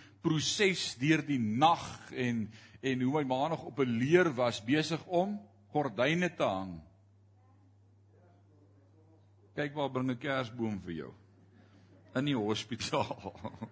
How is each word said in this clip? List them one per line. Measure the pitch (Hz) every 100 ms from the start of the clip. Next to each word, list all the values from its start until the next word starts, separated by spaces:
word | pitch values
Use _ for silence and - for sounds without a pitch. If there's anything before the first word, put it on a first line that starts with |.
| - - 170
proses | 156 - - 202 180 - -
deur | 143 156 143
die | 139
nag | 110 110 160 165 - - -
en, | 131 123 117 107 - - -
en | 135 127
hoe | 127
my | 151 139
ma | 131 151
nog | 160 -
op | 131
'n | 131 117
leer | 131 175 175 123
was | 123 110
besig | 104 147 156 160 -
om | 175 190 208 - - -
gordyne | 151 139 101 127 165 180 170
te |
hang. | 139 95 95 85 76 - - _ _ _ _ - - _ _ _ _ - - - - - - - - - - - - - - -
Kyk | 147
waar | 147 139
bring | 131 131
'n | 123
kersboom | 147 135 123 120 113 101
vir | 87
jou. | 82 64 - - - - - - - - - - 127
In | 143
die | 135
hospitaal. | 104 107 - 113 - 147 117 - 95 - 110 - 110